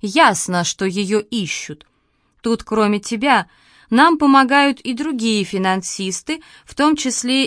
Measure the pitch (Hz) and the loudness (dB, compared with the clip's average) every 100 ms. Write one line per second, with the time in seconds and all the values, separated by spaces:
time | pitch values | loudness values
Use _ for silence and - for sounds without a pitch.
0 | 208 214 302 190 - 180 160 - 190 185 | -4 2 2 2 -2 -2 -4 -4 -4 -4
1 | 196 214 214 233 170 - - 151 _ _ | -2 -2 -2 -6 -6 -8 -10 -16 _ _
2 | _ _ _ _ 233 226 - 214 214 208 | _ _ _ _ -4 -4 -2 0 0 0
3 | 202 233 269 247 180 _ _ _ _ 226 | -4 -4 0 0 0 _ _ _ _ 4
4 | 311 320 294 269 262 277 285 269 - 233 | 4 4 4 4 4 4 2 0 -6 -6
5 | 302 262 226 214 185 196 190 190 185 - | -4 -4 -2 -2 -2 -2 -2 -2 -4 -8
6 | 190 180 - 320 - - _ - 294 302 | -6 -8 -8 -10 -10 -20 _ 0 2 2
7 | 262 233 247 262 | -2 -4 -2 0